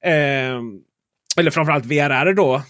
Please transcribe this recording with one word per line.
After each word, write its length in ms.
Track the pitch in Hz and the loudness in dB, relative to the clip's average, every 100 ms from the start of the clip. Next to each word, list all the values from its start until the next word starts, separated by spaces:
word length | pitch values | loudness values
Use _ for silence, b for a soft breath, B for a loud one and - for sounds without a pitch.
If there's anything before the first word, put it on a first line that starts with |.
ehm, 600 | 180 156 143 139 131 123 117 98 _ _ _ _ _ - | 0 2 2 0 -2 -6 -8 -14 _ _ _ _ _ 0
eller 120 | 165 | 0
framförallt 340 | 165 156 147 117 | 0 0 0 0
V 120 | 147 | 0
R 120 | 143 | 0
R 220 | 131 175 | 2 2
då 280 | 190 151 131 | 2 2 0